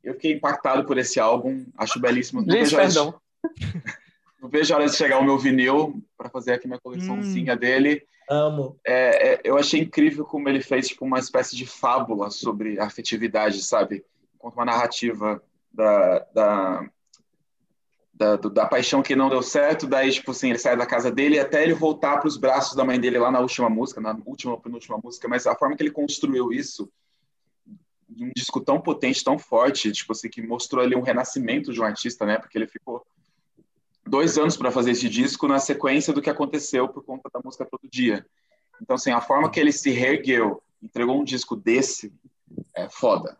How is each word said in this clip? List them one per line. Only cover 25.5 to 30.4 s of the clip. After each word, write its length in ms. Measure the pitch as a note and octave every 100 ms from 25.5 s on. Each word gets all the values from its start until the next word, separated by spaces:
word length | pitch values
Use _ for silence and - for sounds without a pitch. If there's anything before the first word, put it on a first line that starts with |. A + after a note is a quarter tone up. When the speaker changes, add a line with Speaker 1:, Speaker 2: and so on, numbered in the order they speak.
| A#2
Speaker 1:
forma 200 | C#3 D3
que 80 |
ele 80 | D3+
construiu 600 | - C#3+ - C#3 C3 B2
isso, 380 | B2+ - - - _ _ _ _ _ _ _ _ G#3+ _ _ _
de 140 | A2+ B2
um 60 | B2+
disco 240 | - -
tão 180 | - C#3
potente, 420 | - D3 B2+ C#3
tão 140 | - -
forte, 540 | - A2+ B2+ C3+ A2
tipo 220 | G#2 -
assim, 160 | A2+ A2+
que 120 | -